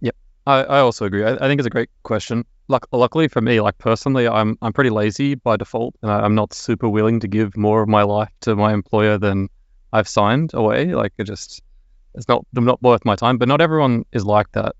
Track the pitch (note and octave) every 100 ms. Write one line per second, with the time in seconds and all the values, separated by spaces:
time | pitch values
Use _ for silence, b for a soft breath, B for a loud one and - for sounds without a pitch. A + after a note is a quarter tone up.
0 | B2 - _ _ - C3+ - C#3 B2+ -
1 | G#2 G2 G#2+ C3 C3+ C#3+ A#2+ B2 - _
2 | - A2 - A#2 - _ - B2+ - B2
3 | B2 D#3 D#3+ - A2+ A#2 G#2 - A2+ A2+
4 | C#3 C3 A#2 A2 G#2+ A2+ A2 A#2+ C3 G#2+
5 | G#2+ G2+ C#3 C#3 A#2+ G#2+ A2 A#2 A#2 -
6 | G#2+ G#2 G#2 G#2+ G#2 - - A2+ A#2 G#2+
7 | A2 A#2 A2 G#2+ G#2+ G#2+ G#2 A2 G#2+ G#2+
8 | G#2 G#2 G#2+ - - G#2 G#2+ G#2 - G#2+
9 | G#2+ G#2 G2+ G2 G2 _ _ _ - A2
10 | G#2 - G#2 C3 D#3+ - G#2+ A#2+ E3 D#3+
11 | G#2 - G#2 G#2 - - - - _ _
12 | _ - B2 A#2+ - B2 A#2+ B2 B2 A#2
13 | A#2+ G2+ A#2 B2 B2 D3 E3 D#3 C#3 A#2
14 | - A#2+ G2+ G#2 G#2 G#2+ G#2+